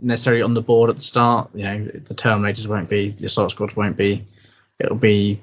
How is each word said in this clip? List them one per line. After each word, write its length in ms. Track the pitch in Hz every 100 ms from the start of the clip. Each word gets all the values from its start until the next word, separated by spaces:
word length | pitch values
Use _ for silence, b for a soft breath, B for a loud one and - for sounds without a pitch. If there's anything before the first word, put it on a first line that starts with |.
necessarily 400 | 123 113 127 117
on 120 | 113
the 80 | 117
board 280 | 113 117 117
at 80 | 117
the 40 |
start. 480 | - 123 120 117 -
You 100 | 104
know, 220 | 98 104 104
the 280 | - -
Terminators 540 | - 120 107 104 101 107
won't 220 | 104 82
be, 220 | 104 101
the 160 | 101 92
assault 240 | - 95
squads 240 | - 104 -
won't 200 | 101 -
be. 300 | 101 98 - b b b b _
It'll 180 | - 110
be 420 | 110 104 101 104